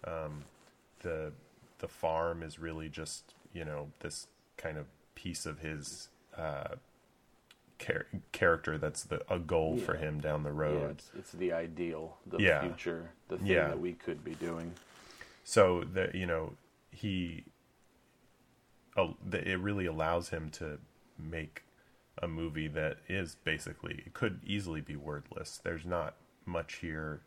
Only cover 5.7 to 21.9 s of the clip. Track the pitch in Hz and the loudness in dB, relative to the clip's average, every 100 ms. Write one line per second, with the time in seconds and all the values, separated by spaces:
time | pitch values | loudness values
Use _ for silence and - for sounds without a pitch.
5.7 | 78 71 - - - _ - 80 71 - | -4 -6 -10 -14 -20 _ -6 -4 -2 -6
6.7 | - - - _ _ _ - _ - - | -8 -14 -20 _ _ _ -20 _ -20 -20
7.7 | - - - - 95 - - 90 80 - | -14 -2 -2 -2 -8 -8 4 6 6 4
8.7 | 78 76 - - 73 - 90 82 82 78 | 0 0 -2 -4 -4 0 0 4 4 4
9.7 | 78 - 80 78 76 76 76 73 73 76 | 2 0 0 0 0 0 0 0 2 2
10.7 | 73 71 73 - - - 85 90 82 85 | 2 0 -4 -12 -14 -12 -2 0 2 -2
11.7 | 80 85 80 82 - - - 101 76 87 | -2 -2 -2 -6 -10 -6 6 8 8 4
12.7 | 85 - 82 82 - - 90 98 87 76 | -2 -4 -4 -6 -16 -6 -2 6 6 6
13.7 | 69 87 85 - 76 76 80 85 82 85 | 2 -2 -4 -6 -6 -6 -4 -4 -2 -6
14.7 | 90 - - - - - - - - 95 | -8 -16 -20 -20 -18 -18 -18 2 10 10
15.7 | 90 - 92 92 92 90 82 80 - - | 10 2 0 2 2 2 2 0 -6 -20
16.7 | _ _ - 107 95 87 82 - - _ | _ _ -6 -2 0 0 -4 -12 -20 _
17.7 | _ _ _ _ _ _ _ _ _ _ | _ _ _ _ _ _ _ _ _ _
18.7 | - _ - 87 - 95 92 92 92 98 | -20 _ 2 2 2 -4 -2 0 0 2
19.7 | 101 90 78 80 85 85 85 78 - 78 | 2 0 2 4 4 2 -4 -6 -6 -8
20.7 | 73 - - - - 78 82 78 - - | -8 -12 -20 -20 -12 -6 -6 -6 -10 -20
21.7 | _ - | _ -20